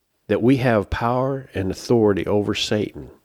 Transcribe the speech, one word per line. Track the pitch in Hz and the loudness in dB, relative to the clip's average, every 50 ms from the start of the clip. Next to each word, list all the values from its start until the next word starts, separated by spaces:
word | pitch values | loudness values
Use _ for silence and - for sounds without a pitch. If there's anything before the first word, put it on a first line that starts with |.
| _ _ _ _ _ - | _ _ _ _ _ -2
that | 104 - | 0 2
we | 104 123 139 120 | 4 4 2 4
have | 127 127 113 104 95 - | 2 2 2 2 0 -2
power | - - 117 117 123 127 131 135 139 135 131 - - | -4 -4 -2 -2 -2 -2 -2 -2 -4 -6 -8 -8 -6
and | 95 95 92 | -6 -4 -4
authority | - - - - 123 117 107 104 98 87 - - | -6 -4 -2 2 4 4 6 4 4 2 0 0
over | 101 104 101 110 101 | 0 0 0 0 -2
Satan | - - - 110 107 98 - - 73 67 - - _ _ | -4 -2 -2 -2 -2 -2 -4 -8 -12 -16 -18 -20 _ _